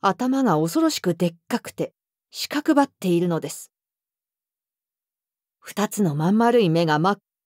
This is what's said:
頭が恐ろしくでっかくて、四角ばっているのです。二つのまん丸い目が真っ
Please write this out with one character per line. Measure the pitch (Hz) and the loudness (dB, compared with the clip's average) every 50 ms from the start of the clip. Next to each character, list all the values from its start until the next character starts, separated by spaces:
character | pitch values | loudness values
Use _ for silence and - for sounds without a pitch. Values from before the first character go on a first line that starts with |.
頭 | - 196 185 - 247 254 262 269 269 | 0 -2 -2 0 -2 -2 0 0 2
が | 233 165 151 | 2 2 2
恐 | 156 165 - 320 | 0 0 0 0
ろ | 320 320 | 0 0
し | 302 - | 0 -2
く | - 185 165 | -4 -4 -2
で | - 180 175 | 0 -2 -4
っ | 170 _ _ _ | -4 _ _ _
か | - 233 | -6 -6
く | _ - | _ -10
て、 | - - - - _ _ _ _ _ _ _ _ | -8 -8 -8 -8 _ _ _ _ _ _ _ _
四 | - - - - | -14 -12 -10 -6
角 | - 285 294 - 311 | -6 -4 0 2 2
ば | 285 277 | 2 2
っ | - | 2
て | _ _ - 185 | _ _ -2 0
い | 175 170 | 0 0
る | 180 | 0
の | 180 170 160 | 0 -2 -2
で | 160 147 | -4 -8
す。 | - - - _ _ _ _ _ _ _ _ _ _ _ _ _ _ _ _ _ _ _ _ _ _ _ _ _ _ _ _ _ _ _ _ _ _ _ _ _ _ _ | -12 -14 -18 _ _ _ _ _ _ _ _ _ _ _ _ _ _ _ _ _ _ _ _ _ _ _ _ _ _ _ _ _ _ _ _ _ _ _ _ _ _ _
二 | _ - - - 202 214 | _ -14 -4 -4 -4 -4
つ | - - 208 | -2 -2 -2
の | 170 143 | 0 0
ま | 147 156 175 | 0 0 2
ん | 208 220 | 2 2
丸 | 233 233 233 240 | 2 4 4 4
い | 196 175 | 4 4
目 | 160 165 170 | 2 2 2
が | 160 151 151 | 2 2 2
真 | 165 190 | 2 0
っ | 202 202 _ _ _ _ _ | 0 -2 _ _ _ _ _